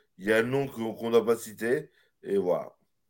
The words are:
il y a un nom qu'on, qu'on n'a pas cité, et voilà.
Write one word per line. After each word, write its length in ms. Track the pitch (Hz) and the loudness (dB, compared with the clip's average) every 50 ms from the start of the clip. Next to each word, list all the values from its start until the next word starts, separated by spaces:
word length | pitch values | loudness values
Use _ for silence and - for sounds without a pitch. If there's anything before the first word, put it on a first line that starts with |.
| _ _ _ | _ _ _
il 80 | - 92 | -4 0
y 40 | 107 | 2
a 60 | 110 | 2
un 60 | 110 117 | 2 2
nom 240 | 123 131 139 139 | 2 0 -2 -2
qu'on, 260 | 135 - 113 113 113 104 | -2 -4 -6 -6 -6 -6
qu'on 160 | 95 113 117 | -6 0 2
n'a 100 | 113 117 | 4 4
pas 160 | 107 117 117 | 4 4 0
cité, 540 | 113 - 110 104 95 107 117 131 156 156 - _ _ _ _ _ _ - | 0 -2 -12 -8 -4 -2 0 0 -2 -2 -6 _ _ _ _ _ _ -6
et 140 | - 98 | -2 0
voilà. 340 | 98 90 90 85 76 67 - - _ _ _ _ _ _ | 0 2 2 0 0 -2 -8 -16 _ _ _ _ _ _